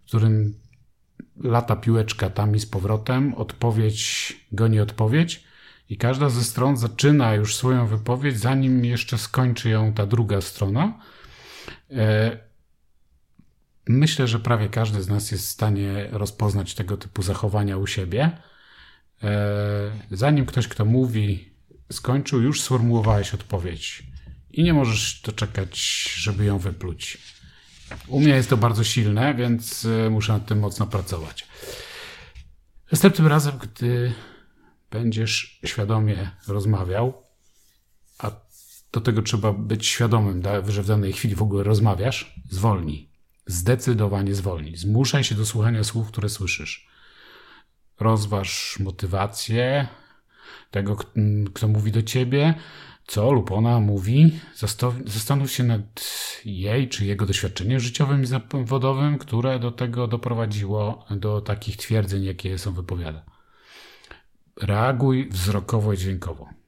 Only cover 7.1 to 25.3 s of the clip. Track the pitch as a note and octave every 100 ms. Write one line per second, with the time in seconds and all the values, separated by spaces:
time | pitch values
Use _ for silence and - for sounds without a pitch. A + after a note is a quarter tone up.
7.1 | D3 A#2 G#2+ G#2+ - B2+ B2+ A2+ G#2+ A2
8.1 | B2+ C#3+ A#2 A#2 C3+ C3 B2+ A#2+ A#2+ -
9.1 | A#2 - - B2+ A#2 A2+ A2 A2 G#2+ G2+
10.1 | A#2 G#2+ G2 - - G2 A2+ G3 A3+ -
11.1 | - - - - - - - _ A2 G#2+
12.1 | G#2+ A2+ A2+ - _ _ _ _ _ _
13.1 | _ _ _ _ _ _ _ - B2+ D#3
14.1 | - B2 A2+ A#2+ A#2 G#2 A2 A2 G#2 F#2
15.1 | G2+ - G2+ - - G#2+ G2+ G2+ G2 G2+
16.1 | A2 G2+ - G#2+ G2 F2 - F#2 G2 -
17.1 | - F2+ F#2 G#2+ G#2 G2+ F#2+ G2 - F#2
18.1 | G2+ D#3+ E3 - - _ - - _ _
19.1 | _ G#2 G#2 G#2 G2+ G#2 G#2 G#2 G#2+ -
20.1 | F#2+ C#3 D3 B2+ B2+ A#2 - G#2+ B2+ B2+
21.1 | G#2+ G2+ F#2 - _ _ - - - -
22.1 | C3+ C#3 C3 B2+ D3+ - B2+ A#2+ A#2 A2
23.1 | G#2 G2 G#2+ - G2 F2 F2 - - -
24.1 | - - - - - E3+ D3+ B2 G#2+ -
25.1 | - -